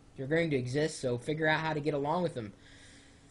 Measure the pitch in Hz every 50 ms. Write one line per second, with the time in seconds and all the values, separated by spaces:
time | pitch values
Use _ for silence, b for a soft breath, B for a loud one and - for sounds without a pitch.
0 | - - - - 135 135 156 165 170 160 147 127 123 123 127 147 156 156 - -
1 | - 123 123 120 - 160 156 156 160 156 156 151 160 160 156 147 139 151 151 139
2 | 143 147 165 180 175 156 - 127 107 98 b b b b b b b b b b
3 | b b b b b b